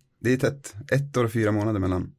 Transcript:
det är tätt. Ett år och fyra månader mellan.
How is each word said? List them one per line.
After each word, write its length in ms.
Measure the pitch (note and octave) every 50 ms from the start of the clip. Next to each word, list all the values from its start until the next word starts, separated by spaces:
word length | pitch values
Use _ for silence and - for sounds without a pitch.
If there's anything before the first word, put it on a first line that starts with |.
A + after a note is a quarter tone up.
| _ _ _ _
det 120 | - A2+ B2+
är 40 |
tätt. 380 | C3 - C3 - - - - - G2+ - - -
Ett 240 | C3+ C#3+ C#3+ -
år 80 | B2+ A#2+
och 80 | A2+ G#2
fyra 200 | A#2 A2 G#2 G#2
månader 280 | G#2 G#2 A2+ A2 G2+
mellan. 320 | F#2 F#2 F#2 F#2 F#2 - -